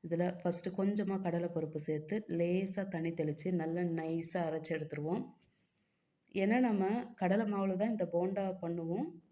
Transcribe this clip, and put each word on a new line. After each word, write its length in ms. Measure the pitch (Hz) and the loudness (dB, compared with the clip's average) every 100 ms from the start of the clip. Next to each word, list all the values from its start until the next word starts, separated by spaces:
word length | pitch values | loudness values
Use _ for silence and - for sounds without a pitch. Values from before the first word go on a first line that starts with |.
இதுல 260 | 165 165 180 180 | -2 2 2 2
ஃபஸ்ட்டு 340 | 180 175 190 185 | 0 0 -2 0
கொஞ்சமா 400 | 196 208 190 190 185 | 2 2 0 0 0
கடலைப்பருப்பு 540 | 170 175 - 160 156 151 | 0 0 -2 -2 -4 -2
சேர்த்து 360 | 151 156 147 151 165 | -2 0 -4 -2 0
லேசா 480 | 170 180 190 196 190 170 | 2 2 2 -2 -4 -2
தண்ணி 160 | 165 165 | -2 0
தெளிச்சு 280 | 151 151 185 180 | 0 0 0 0
நல்லா 220 | 160 170 180 165 | 0 0 0 -2
நைஸா 420 | 160 165 165 185 165 | -2 0 2 2 0
அரைச்சு 260 | 156 156 160 | -2 -2 -4
எடுத்துருவோம். 440 | 156 147 151 185 - - _ _ _ _ _ _ _ _ _ - | -4 -4 -2 -2 -4 -14 _ _ _ _ _ _ _ _ _ 0
ஏன்னா 160 | 196 240 247 | 2 4 4
நம்ம 240 | 208 190 226 240 - | 4 2 0 -4 -2
கடலை 240 | 180 202 220 | 2 2 2
மாவுல 280 | 202 196 185 | 0 0 0
தான் 140 | 220 214 | 0 0
இந்த 100 | 180 175 | 0 2
போண்டா 300 | 185 196 190 185 | 2 0 -2 -2
பண்ணுவோம். 440 | 170 170 165 180 320 339 _ | -4 -2 -2 -2 -2 -8 _